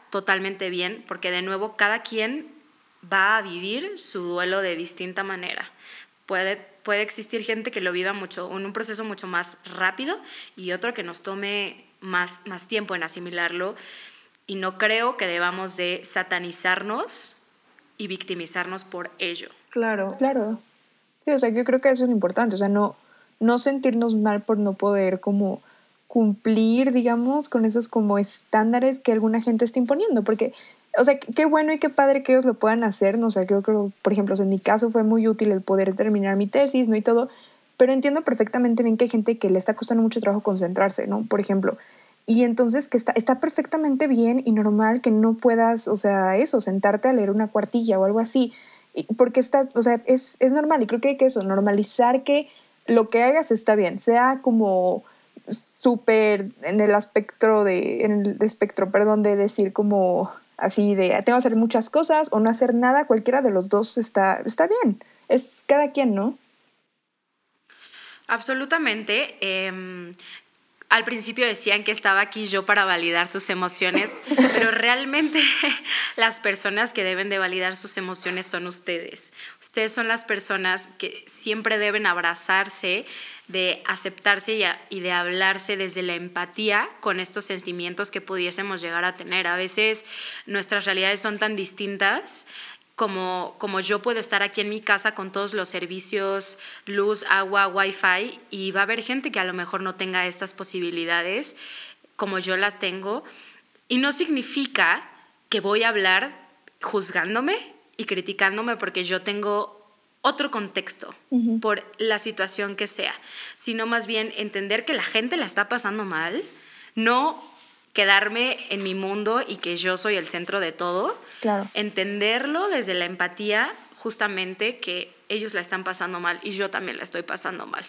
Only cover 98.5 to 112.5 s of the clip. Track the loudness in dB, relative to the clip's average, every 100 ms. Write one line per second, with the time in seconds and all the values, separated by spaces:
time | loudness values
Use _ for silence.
98.5 | -8 -4 0 0 -2 -4 -6 -4 -4 -4
99.5 | -4 -6 -6 -6 -6 -4 -2 -4 -6 -12
100.5 | -12 -10 -6 -6 -4 -2 0 0 -4 -6
101.5 | -14 -18 -18 -18 -20 _ -8 -4 -4 -2
102.5 | 0 -2 -2 -6 -6 -6 -8 -8 -20 -20
103.5 | -20 _ _ _ 0 0 -2 -2 -2 -2
104.5 | -4 -4 0 2 0 -4 -20 _ _ _
105.5 | -2 0 2 2 2 2 2 0 -8 -20
106.5 | _ -20 _ -4 -4 -2 -2 -2 -2 -2
107.5 | -4 -6 -20 _ -12 -6 -6 -6 -2 0
108.5 | 0 -4 -6 -6 -6 -4 -4 -4 -6 -4
109.5 | -4 -4 -10 _ _ _ _ -2 -2 -4
110.5 | -4 -6 -6 -8 -12 -18 -20 _ 0 2
111.5 | 0 0 -2 -4 -6 -2 -2 -4 -6 -6